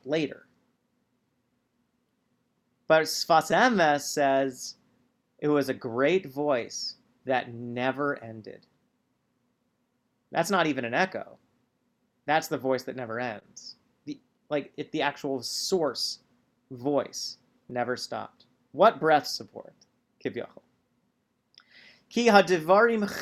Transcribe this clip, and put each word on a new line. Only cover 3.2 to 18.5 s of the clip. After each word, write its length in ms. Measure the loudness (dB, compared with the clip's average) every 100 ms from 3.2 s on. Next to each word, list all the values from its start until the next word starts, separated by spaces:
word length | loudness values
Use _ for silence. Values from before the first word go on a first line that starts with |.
| 2 4 4
Emes 460 | 4 4 4 4 2
says, 760 | 0 0 2 2 0 -4 -14 -18 _ _ _ _ _ _
"It 100 | 0
was 200 | 0 0
a 60 |
great 520 | -4 -6 0 2 2 -2
voice 680 | -4 -2 -2 -2 -8 -10 -12 _ _ -4
that 280 | -2 -2
never 680 | -10 -10 -4 -4 -2 -4 -4
ended." 440 | -10 -16 -16 -20 _ _ _ _ _ _ _ _ _ _ _ _ _ _ _ _ _
That's 200 | -2 2
not 160 | 2 2
even 180 | 0
an 80 | -2
echo. 460 | 0 -2 -4 -12 -18 _ _ _ _ _ _ _ _ -2
That's 220 | 0 0
the 100 | -4
voice 240 | -2 -2
that 140 | -4 -10
never 220 | -8 -6
ends. 580 | -6 -8 -14 -20 -20 -20 _ _
The, 160 | -16 -16 _ _ _
like, 240 | -6 -6 -12
it, 160 | -8
the 80 | -2
actual 420 | -2 -4 -6 -6
source 760 | -6 -8 -2 0 0 -2 -6 -8 _ _ _ _ _
voice 680 | -6 -2 0 -2 -8 -12 -14 _ _ -10
never 300 | -6 -4 -4
stopped. 480 | -6 -10 -10 -16 _